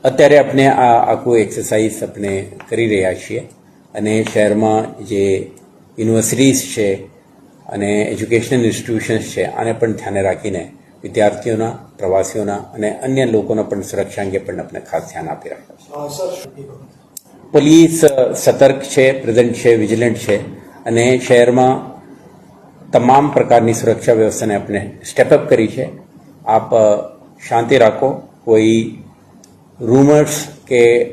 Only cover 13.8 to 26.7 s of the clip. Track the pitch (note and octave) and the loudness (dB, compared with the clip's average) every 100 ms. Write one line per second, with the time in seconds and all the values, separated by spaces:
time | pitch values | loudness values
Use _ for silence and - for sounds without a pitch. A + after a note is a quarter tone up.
13.8 | F#2 G2 G2 - G2+ F#2+ - F#2 E2 - | -8 -8 -8 -6 -6 -6 -8 -12 -12 -14
14.8 | - E2 E2 - D#2+ - - - - - | -8 -8 -8 -14 -12 -12 -14 -18 -20 -20
15.8 | _ D3 D3 D3 F#3 - - C#3+ C#3 - | _ -14 -14 -10 -10 -10 -16 -20 -20 -20
16.8 | - _ _ - _ - - D3+ C#3+ D#3+ | -20 _ _ -20 _ -20 0 0 6 6
17.8 | E3 E3 D#3 C3+ A#2+ - - A#2 C#3 - | 6 4 2 2 0 0 0 4 4 2
18.8 | - - C3 C3+ A2+ A2+ A#2+ - B2 A#2 | -4 2 2 2 0 2 2 2 2 2
19.8 | G#2 A2 A#2+ A2+ - G#2 A2 F#2+ - - | 2 0 0 -2 -2 -4 -4 -16 -20 -14
20.8 | - A#2 A#2+ B2+ - B2 A#2+ B2 B2+ C3 | -4 0 2 2 4 4 6 4 2 2
21.8 | - - - - - - - - - - | -6 -18 -20 -20 -20 -20 -20 -20 -20 -20
22.8 | - B2+ A#2+ C3+ D3 C#3 A#2+ A#2+ A2+ A2+ | -2 0 4 2 2 0 2 2 2 0
23.8 | A2+ G#2+ - A2+ G#2+ - A2 G2+ G2+ G2+ | 0 -2 0 2 2 -2 -4 -4 -4 -8
24.8 | G2+ - - - E3 D3+ - A#2+ A2 C3 | -8 -14 -10 -2 2 2 2 0 0 -4
25.8 | - - - - - - - A2 A2+ | -10 -12 -20 -20 -20 -14 -2 -2 2